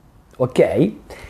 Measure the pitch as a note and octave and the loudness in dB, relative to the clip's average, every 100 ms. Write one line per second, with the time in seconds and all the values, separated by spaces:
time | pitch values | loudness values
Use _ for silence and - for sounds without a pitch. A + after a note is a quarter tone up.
0 | _ - _ - B2 - - G#2 F#3+ - | _ -20 _ -6 0 2 2 2 0 -2
1 | - - | -18 -20